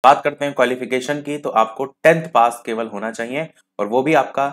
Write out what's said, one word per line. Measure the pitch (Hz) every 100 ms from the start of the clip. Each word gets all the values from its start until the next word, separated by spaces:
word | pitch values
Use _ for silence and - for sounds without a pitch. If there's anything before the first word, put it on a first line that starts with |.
बात | 123 147
करते | 147 143
हैं | 143
क्वालिफिकेशन | 135 123 127 120 127 127 147
की, | 147 147
तो | 147
आपको | 113 110 -
टेंथ | 135 _ 160 165 165
पास | 120 120 120 -
केवल | 113 113
होना | 104 110
चाहिए, | 113 120 135 160 _ _ -
और | 104
वो | 120
भी | 135 156
आपका | 131 - 139